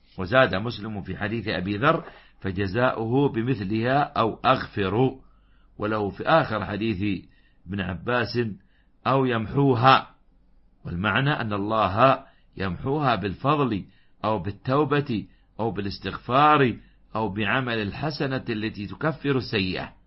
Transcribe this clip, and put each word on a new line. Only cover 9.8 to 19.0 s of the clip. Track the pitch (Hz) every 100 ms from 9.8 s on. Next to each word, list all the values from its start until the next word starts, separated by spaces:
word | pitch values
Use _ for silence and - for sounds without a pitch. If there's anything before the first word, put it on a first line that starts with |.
| 131 127 - _ _ _ _ _ _ _
والمعنى | - 87 104 107 139
أن | 147 113
الله | 101 101 110 95 101 135 127 - _ _ -
يمحوها | 95 87 135 151 139
بالفضل | 110 98 85 135 151 127 101 - _ _ _
أو | 107 107
بالتوبة | 90 98 - 139 143 143 143 107 90 _ _ -
أو | 113
بالاستغفار | 92 98 - 95 - - 131 151 147 127 101 - _ _
أو | 110 107
بعمل | 98 101 127 123 113
الحسنة | 101 117 147 147 139 131 -
التي | 107 110 98 98
تكفر | 92